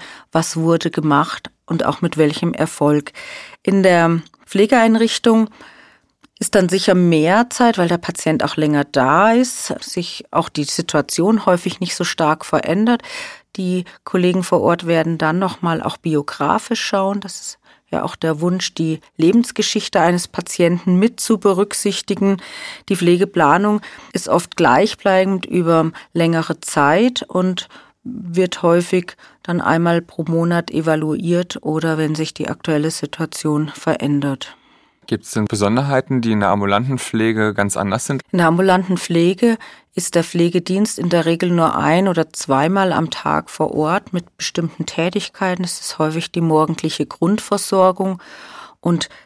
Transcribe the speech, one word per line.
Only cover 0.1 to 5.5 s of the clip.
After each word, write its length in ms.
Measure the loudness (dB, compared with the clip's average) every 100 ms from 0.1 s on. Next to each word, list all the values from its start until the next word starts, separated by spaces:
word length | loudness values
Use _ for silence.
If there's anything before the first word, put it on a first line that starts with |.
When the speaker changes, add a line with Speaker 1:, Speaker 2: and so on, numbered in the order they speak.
| -20 _
Speaker 1:
was 240 | -2 -2 0
wurde 340 | 2 2 0
gemacht 600 | -2 2 2 0 -6 -14 -18 -6
und 180 | -2
auch 160 | -2 -2
mit 160 | -2 0
welchem 380 | 0 0 -4
Erfolg. 580 | -2 -4 0 0 0 -2 -14 -18 -18 -20 -6
In 200 | 0 4
der 400 | 4 6 4 2 -4 _ -4
Pflegeeinrichtung 1040 | 0 4 4 4 4 2 2 4 4 2